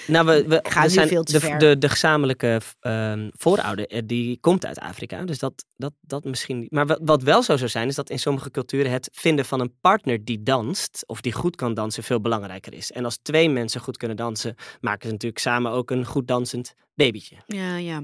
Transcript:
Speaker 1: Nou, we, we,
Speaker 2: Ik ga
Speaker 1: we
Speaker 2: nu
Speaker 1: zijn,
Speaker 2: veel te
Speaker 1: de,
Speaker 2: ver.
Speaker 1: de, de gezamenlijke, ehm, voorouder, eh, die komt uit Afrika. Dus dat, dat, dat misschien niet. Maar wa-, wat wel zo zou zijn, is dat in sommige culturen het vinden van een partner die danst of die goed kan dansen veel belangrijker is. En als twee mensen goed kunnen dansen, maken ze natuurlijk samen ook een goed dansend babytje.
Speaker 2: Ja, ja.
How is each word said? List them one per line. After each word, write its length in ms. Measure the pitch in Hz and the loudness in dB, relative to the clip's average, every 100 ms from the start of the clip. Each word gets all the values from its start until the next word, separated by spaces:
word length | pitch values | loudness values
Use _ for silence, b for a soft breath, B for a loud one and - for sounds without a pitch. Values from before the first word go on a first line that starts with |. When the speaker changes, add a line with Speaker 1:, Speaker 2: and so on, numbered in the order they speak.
| B | B
Speaker 1:
Nou, 200 | 165 160 | 4 8
we, 180 | 156 156 | 6 6
we, 100 | 160 | 2
Speaker 2:
Ik 120 | - | 4
ga 120 | 170 | 4
Speaker 1:
we 60 | 165 | 6
Speaker 2:
nu 60 | |
Speaker 1:
zijn, 160 | 180 156 | 6 4
Speaker 2:
veel 140 | 175 | 2
te 100 | - | 2
Speaker 1:
de, 80 | 147 | 2
Speaker 2:
ver. 180 | 156 147 | 2 6
Speaker 1:
de, 200 | 156 143 | 6 8
de 100 | 139 | 4
gezamenlijke, 720 | - 165 151 139 127 123 113 - - | 2 4 4 2 0 0 0 -2 -10
ehm, 480 | 123 110 110 107 107 | -4 -2 -2 -4 -8
voorouder, 540 | - 165 202 - 95 - | 0 2 2 0 -4 -6
eh, 160 | 113 | -8
die 340 | 110 120 120 123 | -4 -4 -4 0
komt 260 | - 185 - | 2 2 -2
uit 120 | - | -10
Afrika. 440 | - - - 90 | -12 -12 -10 -8
Dus 140 | 185 139 | -6 -6
dat, 260 | 135 - - _ | -6 -8 -20 _
dat, 160 | 135 - | -10 -10
dat 240 | _ 139 | _ -8
misschien 340 | 139 127 - 123 | -6 -8 -6 -8
niet. 120 | 117 | -4
Maar 160 | 151 147 | -2 0
wa-, 120 | 156 | 0
wat 200 | 160 151 | 2 4
wel 200 | 131 196 | 6 4
zo 140 | 240 143 | 4 0
zou 140 | 123 | 0
zijn, 180 | 113 123 | -2 -4
is 60 | |
dat 160 | 139 - | -4 -6
in 80 | 135 | -4
sommige 320 | - 135 135 | -2 -4 -4
culturen 420 | - 127 139 135 | -8 -4 -2 0
het 160 | 123 - | -2 -6
vinden 320 | - 170 151 | -2 0 0
van 160 | 131 131 | 0 -2
een 140 | 123 _ | -4 _
partner 440 | 180 208 - 117 | 2 2 0 -4
die 180 | 110 110 | -4 -4
danst 600 | 107 131 110 190 - - - | 0 0 0 -6 -8 -10 -12
of 140 | - | -6
die 120 | 127 | -6
goed 240 | 120 165 - | -2 -4 -2
kan 180 | 123 | -4
dansen 280 | 110 110 113 | -4 -4 -6
veel 180 | 110 123 | -2 -2
belangrijker 520 | 113 113 98 95 - | 0 -2 -4 -14 -16
is. 200 | - - | -14 -12
En 120 | 127 | -8
als 140 | 120 - | -8 -8
twee 260 | - 156 165 | 0 4 4
mensen 300 | 131 113 127 | 2 -2 -6
goed 160 | - 117 | -8 -8
kunnen 200 | 117 107 | -8 -6
dansen, 380 | 117 110 120 110 B B | -6 -6 -8 -10 B B
maken 260 | 113 104 117 | -6 -4 -6
ze 60 | |
natuurlijk 280 | 107 117 - | -6 -6 -4
samen 300 | 127 120 120 | 0 0 0
ook 180 | 123 120 | -2 -2
een 140 | 127 | -4
goed 240 | 120 143 127 | -2 -4 -2
dansend 460 | 123 123 123 123 _ _ | -2 -2 -8 -10 _ _
babytje. 420 | - 135 110 - _ - | -4 -4 -4 -16 _ -12
Speaker 2:
Ja, 300 | 208 185 175 | -8 -6 -6
ja. 260 | 175 160 | -8 -10